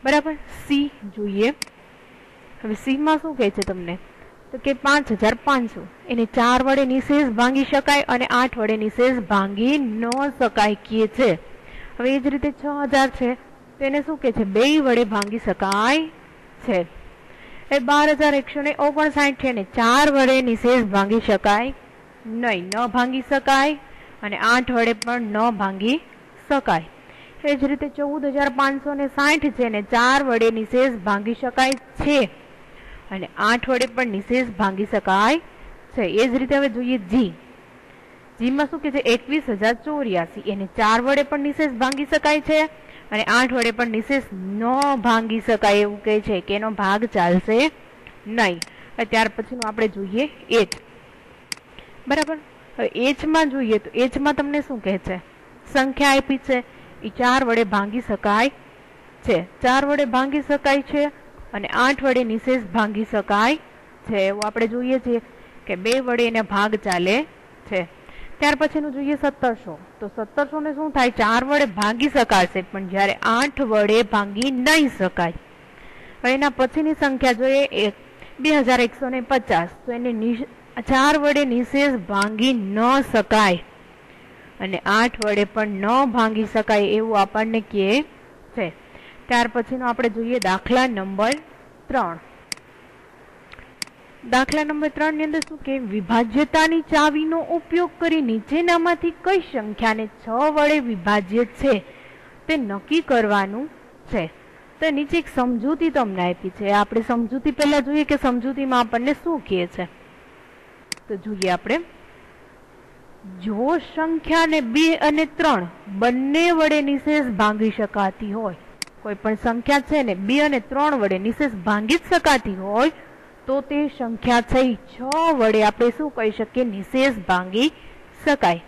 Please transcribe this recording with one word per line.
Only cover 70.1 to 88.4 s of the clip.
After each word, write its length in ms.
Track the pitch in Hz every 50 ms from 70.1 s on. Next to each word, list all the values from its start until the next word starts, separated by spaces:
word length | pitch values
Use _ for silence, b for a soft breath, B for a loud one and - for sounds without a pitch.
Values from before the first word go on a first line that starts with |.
| -
સત્તરસો 460 | - 214 208 - - 285 277 294 311
ને 100 | 294 311 294
શું 200 | 277 311 311 -
થાય? 180 | 285 254 247 240 -
ચાર 240 | 226 208 226 240 254 269
વડે 160 | 285 294 285 240 180 190
ભાંગી 280 | 208 208 226 233 269 294 -
શકાશે, 460 | 277 233 - 220 190 180 175 - 190 185 -
પણ 180 | - 196 196 180 185
જ્યારે 200 | 196 196 196 - - - - 226
આઠ 280 | 233 269 294 277 - 277 220 220
વડે 260 | 214 208 208 214 226 240 202 -
ભાંગી 360 | 208 202 202 196 208 247 277 269
નહીં 320 | 247 254 285 311 320 302 262 247
શકાય. 400 | - 190 180 - - 180 165 170 - - - - - - - - B B B B B B B B B B
હવે 100 | 247 262 269
એના 180 | 285 285 240
પછીની 400 | - 262 254 - 302 320 311 311 - 302
સંખ્યા 360 | 277 269 254 269 254 240 220 254
જોઈએ 200 | 262 269 277 285 - - - 202
એ 100 | 208 202 - - - - B B B B -
બે 160 | 262 311 302
હજાર 240 | 294 262 226 254 247 247
એકસો 260 | 233 - - 277 254 254
ને 60 | 262
પચાસ. 560 | 240 - 277 262 240 - - 165 170 175 - - -
તો 100 | - 240 240
એને 120 | 240 247 233 220 220
નિશ-, 260 | 233 240 220 277 - - - - - - - 233 -
ચાર 240 | 269 262 262 294 311 311 285
વડે 180 | 294 294 294 294 262 240
નિશેષ 480 | 240 247 - - 277 285 285 262 233 180 170
ભાંગી 460 | 202 196 202 214 220 214 226 262 262
ન 240 | 233 202 190 196 214 233 240 262 277 269 - -
શકાય 480 | 226 202 - 226 220 214 196 180 170 - - - - - - - - - B B B B B B B B B B -
અને 180 | 196 190 190 - - - 202
આઠ 260 | 220 233 247 - - 214
વડે 200 | 208 202 202 208 202 -
પણ 240 | 220 214 214 202 190 196
ન 260 | 208 240 262 277 262 214
ભાંગી 320 | 247 226 220 220 214 220 202 -
શકાય 340 | 226 214 - 220 208 202 196 208 214
એવું 240 | 220 226 220 202 196
આપણને 400 | 202 - 214 220 226 220 226 208 -
કહે 180 | - 202 190 190 214 269 302 - - - - - - -